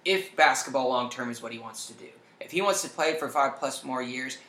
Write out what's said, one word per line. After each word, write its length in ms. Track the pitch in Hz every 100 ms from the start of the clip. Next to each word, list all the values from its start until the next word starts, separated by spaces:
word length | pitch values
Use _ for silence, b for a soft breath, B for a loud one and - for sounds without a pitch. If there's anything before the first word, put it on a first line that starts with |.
if 300 | 180 190 -
basketball 540 | - 147 131 - 135 127
long-term 420 | 123 120 131 120
is 100 | 117
what 120 | 117
he 60 | 117
wants 280 | 113 110 -
to 60 |
do. 160 | - - - b b
If 100 | -
he 120 | 170
wants 200 | 202 -
to 60 | 151
play 280 | - 156 156
for 120 | 139
five 300 | 147 135 -
plus 260 | 135 -
more 180 | 139 127
years, 360 | 123 127 131 -